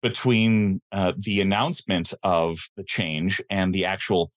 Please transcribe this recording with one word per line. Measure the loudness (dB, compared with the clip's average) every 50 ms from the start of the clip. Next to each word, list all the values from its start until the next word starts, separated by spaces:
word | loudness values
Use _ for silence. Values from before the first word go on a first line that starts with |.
| -2
between, | -4 -4 0 2 2 4 4 4 4 4 4 4 2 0 -2 _ _ -2
uh, | 0 0 0 0
the | -2 -4 -2 0 2
announcement | 2 2 2 2 0 0 -2 -6 -2 -2 -2 0 0 -4 -8 -4 0
of | 2 2 2 2 0 -2 -6 -10 -14 _
the | -14 -10
change | -8 -4 -4 -4 -4 -2 -2 -2 -2 -2 -2 -4 _
and | -2 0 0 0 0
the | 0 0
actual | -2 -2 -4 -2 0 2 0 0 0 _